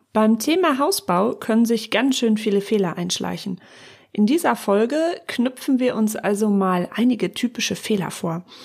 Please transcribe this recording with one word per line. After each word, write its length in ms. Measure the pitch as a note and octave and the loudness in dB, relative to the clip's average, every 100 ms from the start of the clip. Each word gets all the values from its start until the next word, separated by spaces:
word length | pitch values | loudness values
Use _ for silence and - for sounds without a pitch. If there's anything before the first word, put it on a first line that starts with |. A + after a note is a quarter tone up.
| _ | _
beim 240 | A3 A3 A3+ | 2 4 4
Thema 400 | - E4+ E4+ C4 | 2 2 2 2
Hausbau 560 | D4 G4 - F3+ G#3+ | 0 -2 0 0 0
können 320 | - - A3+ A#3 | -2 0 2 2
sich 240 | A3+ A3 | 0 0
ganz 280 | G3+ C4+ - | 0 0 2
schön 200 | A#3 G#3+ | 2 0
viele 240 | G#3+ G3 | 0 0
Fehler 360 | G3 A3 F#3 - | 0 0 0 -2
einschleichen. 640 | F3 - F#3 F3 G3+ F3+ - - - - _ | -4 -4 -6 -8 -8 -10 -12 -20 -20 -20 _
In 140 | - G#3 | 0 2
dieser 300 | D#4+ D4 A#3 | 2 0 0
Folge 420 | - G3+ A#3 D4 E4 - - | 2 2 2 0 -2 -4 -6
knüpfen 520 | - B3 B3+ - B3+ | -2 -2 -2 -2 0
wir 160 | B3+ G#3+ | 2 0
uns 200 | G#3+ G#3+ | 0 0
also 340 | - G3+ G#3+ | -2 0 2
mal 400 | G3+ F#3+ F3+ F3+ | 2 2 0 -2
einige 380 | - B3 A3+ F3+ | 0 0 2 -2
typische 440 | - A#3+ - - G3 | -2 -4 -4 -6 -4
Fehler 360 | - G#3 E3 | -2 -2 -2
vor. 340 | - F3 E3 - - | -6 -6 -6 -10 -16